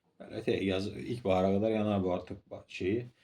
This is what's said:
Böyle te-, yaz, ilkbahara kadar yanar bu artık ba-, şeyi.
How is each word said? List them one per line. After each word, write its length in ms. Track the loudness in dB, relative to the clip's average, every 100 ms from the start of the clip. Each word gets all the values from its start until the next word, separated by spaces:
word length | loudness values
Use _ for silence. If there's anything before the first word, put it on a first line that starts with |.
| _ -20
Böyle 220 | -12 -6
te-, 220 | -2 2
yaz, 220 | 2 0 -2
ilkbahara 680 | -6 -6 -4 2 4 4
kadar 160 | 4 2
yanar 340 | 2 2 2
bu 80 | 2
artık 340 | -2 -4 -12 -14
ba-, 140 | -18 -14
şeyi. 420 | -4 0 0 -4 -14